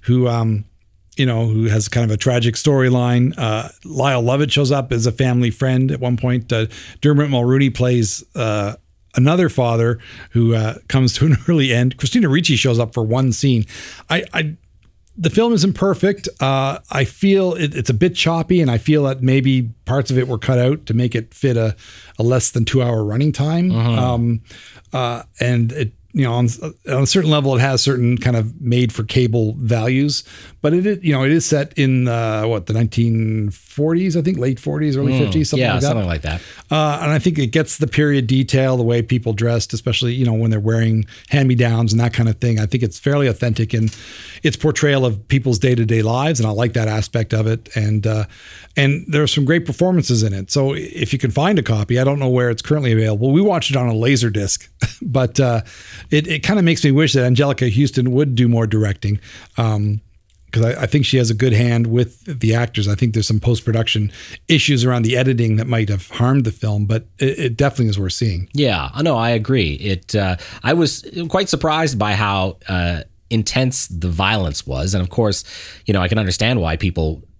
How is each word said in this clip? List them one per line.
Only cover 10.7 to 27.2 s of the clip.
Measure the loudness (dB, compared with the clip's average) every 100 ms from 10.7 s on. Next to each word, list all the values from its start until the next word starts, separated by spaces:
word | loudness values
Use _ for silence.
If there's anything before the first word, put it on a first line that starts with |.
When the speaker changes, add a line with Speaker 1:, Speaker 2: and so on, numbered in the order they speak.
| -6 -2
Speaker 1:
comes | 2 2
to | 2 2
an | 2
<laughs> | 2
early | 0 2
end. | 2 0 -2
Christina | -2 2 2
Ricci | 2 2
shows | 0 2 0
up | 0
for | -2
one | -2 0 0
scene. | 0 2 2 -2 -8 -18 -20 -4
I, | -4 -2
I, | -6 -6 -8 _ _ -20 _ _ -4
the | 0
film | 2 2
isn't | 2 2
perfect. | 0 0 2 0 -2 -8 -4
Uh, | -2 0 -2 -6 -6
I | -2
feel | -2 0 2 4 2
it, | -2 -4
it's | -4 -2
a |
bit | 2 0
choppy, | 2 0 0 2 2
and | 2
I | 0
feel | 2 2
that | 2 0
maybe | 2 2 2 0 -2 -8 -4
parts | -2 0
of | -2
it | -2
were | -4
cut | 0 2
out | 2 0 -2
to |
make | -2 0 -2
it | -8
fit | -4 -2 0
a, | 0 -4 -14 -20 -20 -2
a |
less | 0 2 0
than | -2
two | 0 2
hour | 2 0
running | -2 0 0
time. | 0 -2 0 0
Speaker 2:
Mm-hmm. | 2 2 2
Speaker 1:
Um, | 0 0 0 -2 -6 -20 -20 -20 _
uh, | -4 -4 -6 -12 -4
and | 0 2 0
it, | -2 -6 -8 _
you | -2
know, | 0
on, | 0 -2 -2 -12 -12 -4
on | -2
a | 2
certain | 2